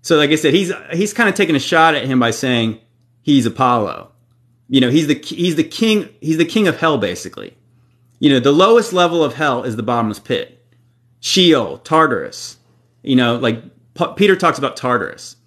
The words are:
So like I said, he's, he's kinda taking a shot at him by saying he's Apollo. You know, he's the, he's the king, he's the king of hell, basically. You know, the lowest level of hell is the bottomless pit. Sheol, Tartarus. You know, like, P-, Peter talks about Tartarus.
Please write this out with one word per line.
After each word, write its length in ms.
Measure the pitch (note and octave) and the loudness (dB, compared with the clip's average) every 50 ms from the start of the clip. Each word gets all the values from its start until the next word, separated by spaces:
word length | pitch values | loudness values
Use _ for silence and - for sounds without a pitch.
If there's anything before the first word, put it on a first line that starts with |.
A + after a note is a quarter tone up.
So 140 | _ - E3 | _ 2 2
like 140 | D3+ D3+ C#3+ | 2 4 2
I 60 | D#3 | 2
said, 180 | D3+ D#3 D3 C3 | 2 2 2 2
he's, 180 | F#3+ F#3+ F2 - A2 D#2 C#2 - | 2 0 -2 -6 -10 -12 -8 -4
he's 200 | E3+ G#3 G3+ - | -4 -4 -2 -2
kinda 180 | - A#3 G3+ | 0 0 0
taking 240 | F#3+ - G3+ D#3+ D#3+ | 2 0 0 0 0
a 40 | C3+ | -2
shot 360 | - - F3+ E3 D#3+ E3 D3+ | 0 0 2 4 4 4 2
at 100 | C#3+ A2+ | 0 -2
him 140 | C3+ C3 B2+ | 0 0 2
by 120 | A#2+ A#2 | 2 0
saying 480 | A2 - - B2+ B2+ A#2 A2+ A2+ A2 - _ _ _ _ _ _ _ _ | -2 -2 -2 -2 0 0 0 -2 -4 -8 _ _ _ _ _ _ _ _
he's 240 | _ - C#3+ C3+ A2+ | _ 2 2 2 2
Apollo. 680 | A2+ - - C3 B2 B2 A#2 G#2 F2+ B1 G1+ - - _ _ _ _ _ _ _ _ _ _ _ | 0 -2 0 0 0 2 0 -2 -4 -8 -12 -16 -20 _ _ _ _ _ _ _ _ _ _ _
You 140 | _ B2+ C3+ | _ 2 2
know, 80 | B2+ A#2+ | 2 4
he's 180 | B2+ D#3+ D#3 | 2 2 2
the, 80 | C#3+ D3 | 2 -2
he's 400 | - - - D#3+ - E3+ F3+ D#3+ | -4 -4 -14 -8 -4 -4 -2 0
the 80 | D3+ D#3 | -2 -2
king, 460 | D#3+ - - A3+ A3+ G#3+ G#3 F3 - _ _ | -4 -2 -2 0 0 0 0 -2 -6 _ _
he's 160 | - D3+ D#3+ | -4 -4 -2
the 80 | D#3 E3+ | -2 -2
king 220 | E3 - A3+ G#3 | 0 0 0 0
of 120 | F3 - - | 0 0 0
hell, 180 | E3 D#3+ D3+ | -2 -2 0
basically. 600 | B2 G#2 F#2+ F2 - - F#2 - - G1+ - _ _ _ _ _ _ _ _ _ _ _ _ _ _ | 0 -2 -4 -6 -8 -12 -16 -16 -16 -18 -18 _ _ _ _ _ _ _ _ _ _ _ _ _ _
You 100 | - D3 | 2 2
know, 100 | C#3 B2+ | 2 4
the 120 | A#2+ C#3 | 4 2
lowest 420 | C#3+ D#3+ F#3 G#3+ A3+ A#3+ A3 - F3+ | 4 4 4 6 4 4 2 0 0
level 300 | F3+ F3 F3 E3+ E3+ D#3 | 0 0 0 2 0 -2
of 100 | C#3 A#2 | -2 -2
hell 300 | C3 D#3 D3 B2+ A#2+ - | -4 -2 -2 -2 -2 -4
is 120 | B2 A2 | -6 -6
the 80 | A2+ A2 | -6 -4
bottomless 360 | A2+ A#2+ A#2 A#2 G#2+ G#2 - | -2 -2 -2 -2 -4 -6 -8
pit. 440 | _ - B2+ F2+ - - _ _ _ _ _ _ _ _ _ _ _ _ _ _ | _ -6 -6 -6 -6 -10 _ _ _ _ _ _ _ _ _ _ _ _ _ _
Sheol, 600 | - - - F#3+ F3+ E3+ D#3 C3 A2 E2 C#2 - | -6 -2 2 4 4 4 4 2 2 -4 -8 -14
Tartarus. 800 | _ - D#3 D#3+ D#3+ D3 A#2+ F#2 C#2 - - - - - - _ _ _ _ _ _ _ _ _ | _ -2 0 2 2 2 0 -4 -6 -8 -12 -16 -16 -18 -18 _ _ _ _ _ _ _ _ _
You 140 | _ - C3 | _ 0 0
know, 220 | B2+ B2 A#2 A#2 | 2 2 2 -2
like, 260 | A#2+ C3 A#2 A2 A2+ - - _ _ _ _ _ | 0 -2 -2 -2 -4 -10 -20 _ _ _ _ _
P-, 200 | - F3 - - | -6 -6 -6 0
Peter 180 | - G3+ G3+ F#3 | 2 4 4 4
talks 220 | F3+ F3+ E3 - | 4 2 0 0
about 200 | - C#3 B2 - | 0 -6 -6 -6
Tartarus. 600 | - - B2+ B2 A2+ G2+ - - - - - - _ _ | -6 -4 -2 -2 -2 -4 -6 -12 -16 -20 -20 -20 _ _